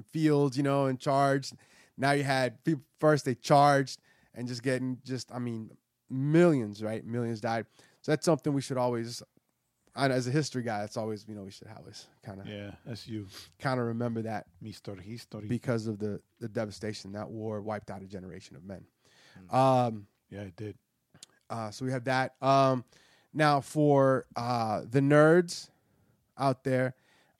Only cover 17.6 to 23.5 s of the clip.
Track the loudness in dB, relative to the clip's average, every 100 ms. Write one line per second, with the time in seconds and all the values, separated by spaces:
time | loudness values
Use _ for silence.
17.6 | -8 -8 -10 -14 -14 -14 -14 -16 -18 -20
18.6 | -16 -16 -18 _ _ _ _ -20 -2 2
19.6 | 4 4 2 -4 -14 _ _ -12 -12 -12
20.6 | -14 -14 _ _ _ _ -20 _ -12 -8
21.6 | -8 -6 -6 -4 0 0 -2 -2 4 6
22.6 | 6 2 -4 _ _ _ _ 2 2